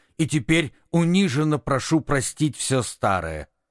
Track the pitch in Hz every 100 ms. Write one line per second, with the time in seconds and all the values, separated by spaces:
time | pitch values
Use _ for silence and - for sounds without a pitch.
0 | _ - 151 151 123 160 147 - _ 170
1 | 170 180 196 127 156 147 - 131 - 160
2 | - 139 - - 151 - - 131 117 -
3 | 110 92 80 78 73 _ _